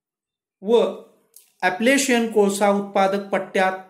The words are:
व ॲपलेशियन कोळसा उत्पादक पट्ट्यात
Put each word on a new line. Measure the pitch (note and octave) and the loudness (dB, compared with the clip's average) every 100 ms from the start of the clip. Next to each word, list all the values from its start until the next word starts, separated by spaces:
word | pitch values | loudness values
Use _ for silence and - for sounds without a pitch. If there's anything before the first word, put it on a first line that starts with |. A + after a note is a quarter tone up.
| _ _ _ _ _ _ | _ _ _ _ _ _
व | G3 A#3 F#3+ - - _ _ - _ - | 0 2 2 -4 -16 _ _ -20 _ -4
ॲपलेशियन | F#3 F#3 A3+ C#4 C4+ A#3+ A3+ | -4 0 2 2 2 0 0
कोळसा | G#3+ G3+ G3 - | 2 0 2 0
उत्पादक | G3+ G3+ G3+ F#3+ G3+ G3+ | 0 -2 0 0 -2 -4
पट्ट्यात | F#3+ - G3 F#3+ F#3+ - | -6 -4 -2 -2 -2 -12